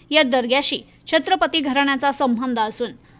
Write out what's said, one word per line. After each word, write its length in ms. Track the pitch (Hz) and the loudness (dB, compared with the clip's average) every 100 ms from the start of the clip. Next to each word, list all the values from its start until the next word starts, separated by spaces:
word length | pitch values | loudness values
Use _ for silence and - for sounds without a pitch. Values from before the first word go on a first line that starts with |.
| - | 0
या 100 | 294 | 2
दर्ग्याशी 560 | 269 254 233 269 277 269 - _ - | 4 2 2 0 0 -4 -10 _ -2
छत्रपती 480 | 320 359 381 330 320 | -2 2 0 0 0
घराण्याचा 520 | 277 269 277 269 285 | 0 0 2 2 0
संबंध 480 | 269 269 233 254 226 | 0 0 0 -2 -2
असून 320 | 214 220 233 240 _ - | -4 -4 -8 -10 _ -12